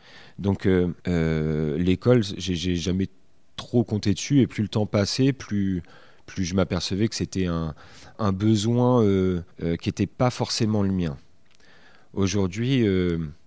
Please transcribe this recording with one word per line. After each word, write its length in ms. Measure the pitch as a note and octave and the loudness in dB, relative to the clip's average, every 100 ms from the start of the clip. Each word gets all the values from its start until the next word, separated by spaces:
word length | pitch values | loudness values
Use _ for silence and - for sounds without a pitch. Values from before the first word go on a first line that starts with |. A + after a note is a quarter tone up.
| - - - - | -20 -20 -20 -4
Donc, 280 | G2 G2 G2 | -2 0 2
euh, 280 | F#2 F2 - - | 2 2 -4 -2
euh, 680 | E2+ D#2+ D#2+ D#2 D#2 D#2 D2 | 0 2 0 0 -2 -2 0
l'école, 460 | F2+ F#2 A#2+ B2 | 0 2 4 2
j'ai, 320 | G2 F#2+ F2+ | 2 -4 -4
j'ai 220 | F2 F2+ F2 | -4 -2 -2
jamais 320 | F2 F#2 F#2+ - - - - - | 0 -2 -2 -6 -20 -20 -20 -18
trop 280 | - A#2+ | -2 0
compté 300 | A2 G#2 G2+ | 0 0 0
dessus, 260 | F#2+ - C#3+ | -2 2 2
et 60 | G#2+ | 4
plus 160 | - | 0
le 60 | G2+ | -2
temps 160 | A2+ G#2 | -2 0
passait, 460 | G#2+ G2 - C3+ | 0 0 2 0
plus, 500 | C3 - G2+ G2 F2+ - - - - - | 0 -4 -2 -2 -2 -6 -18 -20 -20 -14
plus 180 | - | -6
je 100 | F2 | -2
m'apercevais 540 | F#2+ F2 F2 - G2 A2+ | 0 0 -2 -4 -2 -2
que 60 | |
c'était 320 | - F2 F#2+ F2+ | -2 -4 -2 -2
un, 280 | E2 D#2+ - - - - - | -2 -4 -8 -18 -20 -20 -4
un 140 | G#2+ | -2
besoin, 720 | F#2+ G#2+ A2 A2 A#2+ B2 B2 | 0 2 2 2 2 4 4
euh, 380 | G#2 F#2+ F#2 F2 - - | 4 4 2 -2 -6 -6
euh, 140 | E2+ E2+ | -4 -2
qui 120 | G#2+ | -2
était 180 | - G2 | -2 -2
pas 220 | - B2 | 0 -2
forcément 540 | - A#2 - A2 G#2+ | 0 -4 -2 0 0
le 100 | G2 | 0
mien. 240 | F#2+ E2+ C2+ - - - - - - - - - | 0 -2 -6 -14 -20 -20 -20 -20 -20 -20 -20 -12
Aujourd'hui, 760 | - F#2+ G2+ F#2+ G2 B2 C3+ G#2+ | -4 -2 0 -2 -2 0 2 2
euh, 320 | F#2 F2+ E2+ D#2 - | 2 0 -2 -4 -10